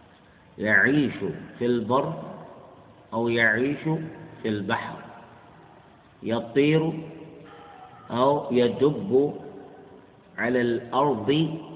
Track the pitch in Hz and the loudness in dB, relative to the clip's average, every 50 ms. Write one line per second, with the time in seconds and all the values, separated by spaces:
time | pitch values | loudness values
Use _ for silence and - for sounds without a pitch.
0 | - - - _ _ - - - _ - - - 101 107 104 98 101 120 143 151 | -20 -20 -20 _ _ -20 -20 -20 _ -20 -10 -4 0 4 4 6 6 6 4 4
1 | 139 110 - 101 98 90 78 - - - - - 123 120 123 120 107 104 123 139 | 2 2 0 -4 -6 -6 -6 -6 -10 -14 -8 -4 0 0 0 0 0 2 2 2
2 | 143 160 160 - - - - - - - - - - - - - - - - - | 2 0 -6 -8 -10 -12 -14 -16 -16 -18 -20 -20 -20 -20 -20 -20 -20 -20 -20 -20
3 | - - - 113 117 120 117 117 117 110 107 117 127 143 147 - - 160 156 160 | -18 -8 -4 -2 -2 0 2 4 4 4 4 2 0 0 -2 -2 -2 -2 -2 -2
4 | - - - - - - - - - 110 107 104 95 98 113 - - - 110 - | -4 -8 -12 -14 -16 -18 -18 -8 -4 -4 -2 -2 -2 -2 -2 -4 -4 -8 -12 -14
5 | - - - - - - - - - - - - - - - - - - - - | -16 -18 -20 -20 -20 -20 -20 -20 -20 -20 -20 -20 -20 -20 -20 -20 -20 -20 -20 -20
6 | - - - - - 104 113 117 - - - 139 143 151 156 160 160 160 160 - | -20 -20 -20 -10 -4 -2 -2 -2 -2 0 2 4 4 6 6 4 2 2 -4 -6
7 | - - - - - - - - - - - - - - - - - - - - | -10 -12 -14 -16 -18 -18 -20 -20 -20 -20 -20 -20 -20 -20 -20 -20 -20 -20 -20 -20
8 | - - - 120 131 139 147 143 - - 123 123 123 120 120 - 131 151 151 113 | -14 -6 0 2 2 4 2 2 -2 0 2 4 4 4 2 2 2 2 2 0
9 | 98 98 123 135 143 151 - - - - - - - - - - - - - - | -4 2 2 2 2 2 -2 -6 -12 -14 -16 -16 -18 -18 -20 -20 -20 -20 -20 -20
10 | - - - - - - - - 107 120 127 127 120 120 117 107 117 117 - 127 | -20 -20 -20 -20 -20 -18 -8 -4 -2 0 2 2 2 2 0 -2 -4 -2 0 0
11 | 143 147 131 107 104 117 143 156 165 156 160 160 - - - | 2 2 0 0 0 0 2 2 2 0 -2 -8 -12 -14 -14